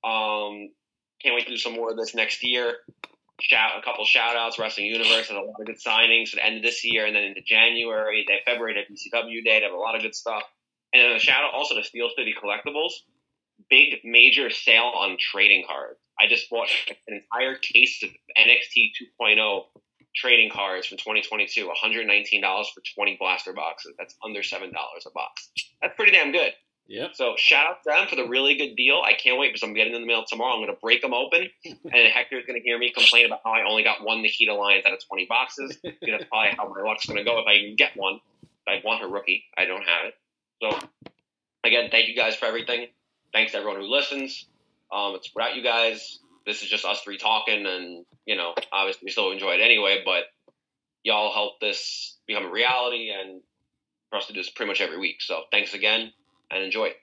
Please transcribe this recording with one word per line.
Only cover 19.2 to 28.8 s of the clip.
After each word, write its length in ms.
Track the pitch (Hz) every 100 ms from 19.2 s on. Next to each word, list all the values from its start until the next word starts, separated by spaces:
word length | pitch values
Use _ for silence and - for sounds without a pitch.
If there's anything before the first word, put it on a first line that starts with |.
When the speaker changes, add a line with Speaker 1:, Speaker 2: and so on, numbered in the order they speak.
| 113 107
Speaker 1:
oh 280 | 107 98 - _ _ _ _
trading 360 | - 127 117 107
cards 360 | 101 98 92 90
from 120 | 98
twenty 240 | 107 107
twenty-two, 440 | - 107 98 117 92
a 40 |
hundred 320 | 82 107 113 110
nineteen 360 | 101 101 104
dollars 260 | 98 95 104
for 80 | - -
twenty 220 | - 101 95
blaster 360 | 92 90 92
boxes. 400 | 82 80 80 - -
That's 160 | 95 -
under 200 | 110 104
seven 300 | - 95 95
dollars 340 | 82 69 87 -
a 40 |
box. 380 | 78 67 - - - - _
That's 160 | - -
pretty 160 | 214
damn 200 | 190 147
good. 200 | 139 123 - _ _ _
Speaker 2:
Yep. 240 | 101 160
Speaker 1:
So 180 | - 123 104
shout 280 | - 143 156
out 160 | 180
to 60 | 156
them 160 | 156 190
for 80 | 135
the 120 | 120
really 280 | 127 139 139
good 200 | 143
deal. 240 | 113